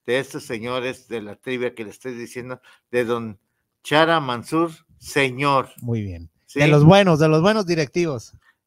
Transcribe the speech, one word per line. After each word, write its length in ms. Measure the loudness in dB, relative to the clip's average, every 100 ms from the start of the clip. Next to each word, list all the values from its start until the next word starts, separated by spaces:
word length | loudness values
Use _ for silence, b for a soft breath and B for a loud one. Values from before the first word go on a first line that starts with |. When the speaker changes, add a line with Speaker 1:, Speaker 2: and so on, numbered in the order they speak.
| -4
Speaker 1:
de 120 | -4
estos 240 | -4 -12
señores 640 | -10 -10 -6 -6 -6 -10 -12
de 120 | -12
la 160 | -12 -14
trivia 380 | -8 -6 -6
que 100 | -8
le 60 | -16
estoy 240 | -14 -14
diciendo, 460 | -14 -14 -14 -14 -16 b b -4
de 120 | -2
don 360 | 0 -2 -6 -14 _ _ _ _
Chara 380 | 0 2 4 2
Mansur, 500 | -2 -6 -4 -2 -2 -6 _ _
señor. 720 | -6 -2 -2 0 0 0 -2 -10
Speaker 2:
Muy 240 | -6 -6
bien. 280 | -6 -10 -16 _ _
Speaker 1:
¿Sí? 140 | 0
Speaker 2:
De 80 | 4
los 160 | 6
buenos, 340 | 8 8 6 4
de 100 | 2
los 140 | 2
buenos 240 | 2 0 0
directivos. 680 | -2 -2 -4 -4 -6 -12 -20 _ _